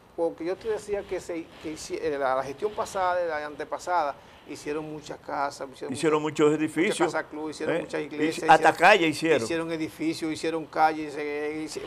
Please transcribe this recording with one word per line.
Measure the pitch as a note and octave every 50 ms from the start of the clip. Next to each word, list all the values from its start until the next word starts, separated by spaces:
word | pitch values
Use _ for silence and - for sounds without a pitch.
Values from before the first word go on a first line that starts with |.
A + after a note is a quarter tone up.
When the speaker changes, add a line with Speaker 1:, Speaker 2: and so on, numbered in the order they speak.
| - - -
Speaker 1:
porque | - E3+ E3 - - D#3+
yo | E3+ F#3
te | F#3 - A3+
decía | G#3+ G3 - G3+ G#3 G3+ G3
que, | - F#3+ F3
se, | - - F3 E3 E3 - - - -
que | D#3+ D#3
hici-, | D#3 - - F3+ - -
eh, | D#3+ D3 C#3
la, | C#3 B2+ C3
la | C3 C3+
gestión | C#3 C#3 - G#3 G#3 G#3+
pasada, | A3 G#3+ G#3+ - G3 F#3 F3+ F3+
de | F3+ F3 E3
la | D#3 D3+ D3+
antepasada, | D3 D3 C#3 D3+ - D3 C#3 - - F3+ E3+ D3+ C#3+ - - - - - - - -
hicieron | D3 C3 - D3 D3 D#3+ D#3 D#3
muchas | D3+ D3+ C#3+ - D3 -
casas, | - - D3 D3 C#3+ C#3+ C#3 - - C#3 B2+
hicieron | - D3 D3 C3
Speaker 2:
Hicieron | - - D#3 D3+ D3+ D3+
Speaker 1:
muchas, | D#3 C#3+ E3 D#3
Speaker 2:
muchos | D3 D#3 D3+
edificios, | D#3 D#3 D3+ D#3 E3+ G#3+ E3 -
Speaker 1:
muchas | E3+ E3 D3+
casas | D#3+ D3+ -
club, | - D3+ D#3 D#3
hicieron | C#3+ - D#3 C#3+ D3
Speaker 2:
¿eh? | E3+
Speaker 1:
muchas | - - - D#3
Speaker 2:
Hici-, | D3+
Speaker 1:
iglesias, | C#3 D3+ D3 D3+ D#3+ D#3 - E3 D#3+
Speaker 2:
hasta | E3 D#3+ D#3 C3+
Speaker 1:
hicieron, | C3+ -
Speaker 2:
calle | E3 F#3 G#3+ E3+ E3
hicieron. | D#3+ C#3+ - D#3+ E3 D3+ B2+ A2+
Speaker 1:
hicieron | A#2 E3 D#3+ E3 E3 E3
edificios, | D#3 D#3+ D3 - - D3+ D#3+ D#3+ - E3 D#3 D#3
hicieron | D3+ - D#3+ D#3+ D#3+ D#3
calles, | - - E3 D#3 D#3 D#3+ D#3 D#3 D3 C#3
eh, | D3+ D3 D3 D3 D3 D3+ D3+ D#3 D#3 D#3
hici-, | D3+ - - -